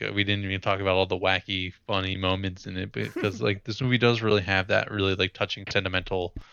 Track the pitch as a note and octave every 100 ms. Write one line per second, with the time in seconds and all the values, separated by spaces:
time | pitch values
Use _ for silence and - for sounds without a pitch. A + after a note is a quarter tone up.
0 | G#2 G2+ G2+ G2+ G2 F#2+ G#2+ G2 G2 F#2
1 | F#2 F#2 F#2+ F#2 - F#2+ F#2 - - G2+
2 | F#2+ F#2+ F#2+ F#2 F#2+ F2+ - F#2 G#2+ A2
3 | A2 F4 G#2 - A#2 G2+ - G#2+ C3 B2
4 | A#2+ A2 A2 G#2 F2+ F#2+ F#2+ G#2 - G#2
5 | G2 F#2+ F#2+ - G2+ - G2 G2+ F#2+ F#2
6 | - F#2+ F2 - -